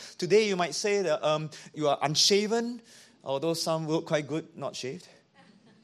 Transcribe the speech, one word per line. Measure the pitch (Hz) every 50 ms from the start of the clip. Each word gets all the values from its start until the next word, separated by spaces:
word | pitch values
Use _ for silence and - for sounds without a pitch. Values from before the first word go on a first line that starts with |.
| - - - -
Today | 180 160 190 214 220 208
you | 190
might | 180 175 147 156
say | - - 208 202 202
that, | 190 160 151 - -
um, | 151 156 156 156 151 - - - - -
you | 151 151
are | - 139 -
unshaven, | - 143 151 143 - - 208 202 208 208 226 233 233 240 247 226 - - - - - - _ _
although | - - 135 139 160 165 165
some | 160 - 175 160 160 160
look | 151 156 165 165
quite | - 165 151 147
good | 123 151 156 - - -
not | 123 139 127 -
shaved. | - - 127 139 185 - - - - _ _ _ _ - - - _ _ - - _